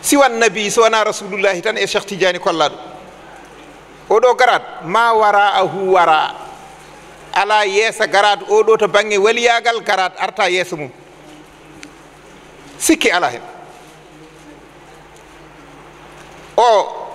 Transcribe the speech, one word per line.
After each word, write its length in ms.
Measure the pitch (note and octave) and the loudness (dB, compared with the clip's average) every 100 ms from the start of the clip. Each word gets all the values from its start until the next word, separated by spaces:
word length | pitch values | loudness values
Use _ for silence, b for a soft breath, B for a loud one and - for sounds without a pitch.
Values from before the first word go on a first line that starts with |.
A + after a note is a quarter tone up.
Siwan 380 | - C#4+ C4+ A3+ | 2 2 2 2
nabi, 320 | A3+ F#3+ G#3 | -2 0 -4
so 120 | A#3 | 2
wona 220 | A3+ A3 | 2 2
Rasulullahi 560 | G#3+ - G3+ G3 G3 F3+ | -2 -4 -8 -4 -2 -2
tan 160 | A3 G#3+ | -4 -4
e 100 | G3 | -4
Cheikh 200 | G#3 - | -4 -6
Tidiane 320 | G3 F#3 F3+ | -2 -2 0
kolla 300 | F#3+ E3 D3 | -4 0 -2
ɗum. 100 | - - - - - - - - - - - - - - | -4 -18 -20 -20 -20 -20 -20 -20 -20 -20 -20 -20 -20 -2
Oɗo 280 | G#3 B3 A#3 | 2 2 4
garaat, 460 | B3 F3+ - - | 4 2 -2 -14
ma 280 | D#3+ G#3 A#3 | -2 0 2
wara 400 | A3 G#3+ G3+ G3+ | 4 4 4 2
a 120 | G3 F#3 | 0 -2
hu 260 | F3 F#3+ | -2 0
wara. 420 | F#3 E3 D#3 C#3+ - - - - - - - - - - | 4 4 2 0 -8 -18 -20 -20 -20 -20 -20 -20 -20 -8
Ala 320 | - G3 G#3+ G#3 | -4 0 0 2
yeesa 400 | G3 A3+ - G#3+ | 0 0 -2 0
garaat, 340 | F3+ G#3 G3+ F#3+ | 2 2 0 0
oɗo 300 | G#3 G#3+ A3 | 2 4 2
to 100 | G#3 | 2
bangge 300 | G3+ G#3+ G#3 | 0 0 0
waliyagal 680 | G3+ A#3 A#3+ A#3 A#3+ A#3 | 2 2 2 2 0 -2
garaat 280 | G3+ G3 F#3 - | -2 -2 -2 -4
arta 300 | F#3 - F#3+ | -8 -2 -2
yeesa 280 | F#3 F3 E3 | -2 -4 -8
mum. 140 | C#3 - - - - - - - - D3+ - - - - - - - - - - | -12 -16 -20 -20 -20 -20 -20 -20 -20 -20 -20 -20 -20 -20 -20 -20 -20 -20 -20 -10
Sikki 320 | - D#4+ A#3 | 0 0 2
ala 180 | F3 D3+ | 0 -2
hen. 140 | A#2 - - - - - - - D3+ - D#3+ D3+ D3 - - - - - - - - D#3 D3+ D3 - - - - - - - - - | -6 -16 -20 -20 -20 -20 -20 -20 -20 -20 -20 -20 -20 -20 -20 -20 -20 -20 -20 -20 -20 -20 -20 -20 -20 -20 -20 -20 -20 -20 -20 -8 0
O 300 | A#3 G#3 - - - | 2 2 0 -8 -16